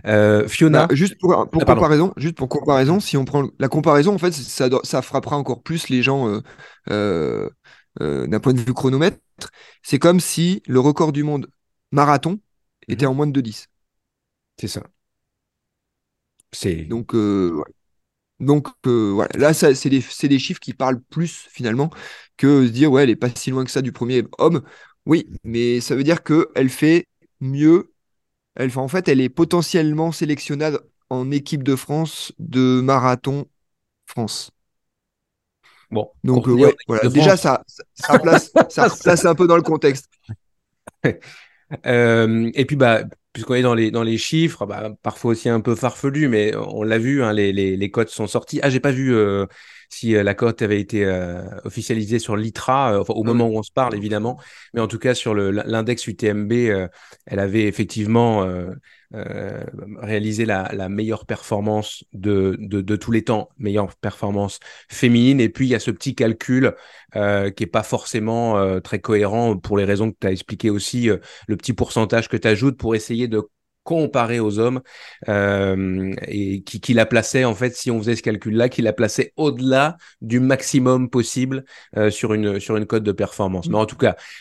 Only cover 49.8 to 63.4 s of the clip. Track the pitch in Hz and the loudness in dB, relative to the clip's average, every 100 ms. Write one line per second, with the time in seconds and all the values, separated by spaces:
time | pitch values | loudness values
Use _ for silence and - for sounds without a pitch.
49.8 | _ - 117 104 101 98 117 - 107 104 | _ -8 0 2 2 2 0 0 0 0
50.8 | 98 104 98 92 87 90 92 95 110 - | 0 -2 0 -2 -4 -10 -12 -12 -10 -10
51.8 | 107 113 104 117 113 107 110 - - 135 | -4 -4 -2 -4 -2 -4 -4 -6 -2 0
52.8 | 131 101 98 113 113 117 117 110 104 131 | 2 0 -2 -2 0 2 0 -2 -4 -2
53.8 | 123 104 104 104 113 139 - - - 117 | -2 -2 -4 -4 -4 -8 -16 -20 -8 -4
54.8 | 110 113 127 120 117 104 98 101 - 113 | -4 -2 -2 -2 -2 0 0 -2 -2 -4
55.8 | 110 117 - 95 107 104 104 120 117 95 | -2 -4 -6 -4 -2 -2 0 0 0 0
56.8 | 90 - - - - 98 98 110 104 107 | -4 -10 -20 -20 -8 -4 -2 0 0 -2
57.8 | 101 107 104 117 120 107 92 90 90 131 | -6 -4 0 2 2 0 -2 -6 -10 -14
58.8 | - _ _ 107 - 101 101 104 - 101 | -20 _ _ -14 -12 -10 -10 -12 -14 -16
59.8 | 98 - 107 107 107 107 110 98 92 101 | -16 -14 -4 -2 -2 -2 -2 -2 -4 -8
60.8 | 95 101 110 104 - 110 - 104 107 107 | -6 -4 -4 -6 -8 -10 -4 -4 -2 -2
61.8 | 104 - - 98 101 98 95 90 101 101 | -4 -12 -18 -6 0 2 0 -2 -6 -6
62.8 | 95 107 - 113 110 107 | -2 -4 -2 -2 0 -2